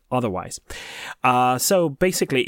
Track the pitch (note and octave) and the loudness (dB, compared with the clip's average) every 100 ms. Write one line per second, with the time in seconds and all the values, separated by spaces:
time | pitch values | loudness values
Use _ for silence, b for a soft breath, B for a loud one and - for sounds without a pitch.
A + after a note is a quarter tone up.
0 | _ B2+ A#2+ F2+ F2 - - B B B | _ -2 -2 -4 -8 -14 -14 B B B
1 | B B C3+ B2+ B2+ B2+ - G3 E3 C#3 | B B 2 4 4 2 2 2 2 0
2 | F#3 F3+ F3+ C3+ | -2 0 0 0